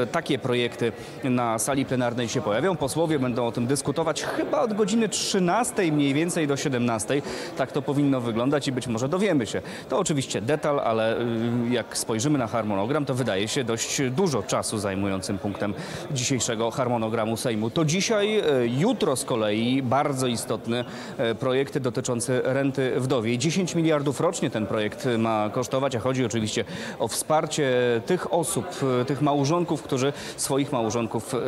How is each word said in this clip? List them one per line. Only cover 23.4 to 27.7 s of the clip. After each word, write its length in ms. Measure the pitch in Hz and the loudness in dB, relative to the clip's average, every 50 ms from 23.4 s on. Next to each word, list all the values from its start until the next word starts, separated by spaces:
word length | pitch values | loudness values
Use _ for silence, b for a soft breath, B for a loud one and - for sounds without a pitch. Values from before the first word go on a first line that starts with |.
| 127 165 156 185 185 160 - | 0 0 0 0 0 0 0
miliardów 460 | 170 165 160 156 147 135 147 127 - | 2 2 2 2 2 2 0 0 2
rocznie 300 | 156 170 - - 170 135 | 0 0 0 0 -2 -2
ten 160 | - 113 107 | -2 -2 -2
projekt 420 | 101 110 110 104 104 - - - 131 120 113 | 0 0 0 0 -2 -4 -2 -2 0 2 2
ma 320 | 113 117 110 107 107 104 | 2 2 2 2 0 0
kosztować, 440 | 101 127 123 - - 131 139 139 123 | -2 -2 -2 0 0 0 0 0 0
a 40 | 113 | 0
chodzi 240 | 104 131 131 131 127 | 0 0 0 0 0
oczywiście 400 | 110 - 117 107 107 - 117 107 B 90 B B B B - | 0 0 0 0 0 0 -2 -2 B -6 B B B B -4
o 100 | - 110 | -4 -2
wsparcie 640 | - - - - 156 156 160 151 - 156 143 131 | -2 -4 0 2 2 2 2 0 0 0 2 4